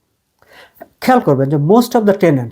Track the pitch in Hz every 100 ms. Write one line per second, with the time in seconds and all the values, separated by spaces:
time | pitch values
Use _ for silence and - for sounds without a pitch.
0 | _ _ _ _ _ - - - - -
1 | - 254 247 131 135 151 147 226 226 240
2 | 208 202 175 139 117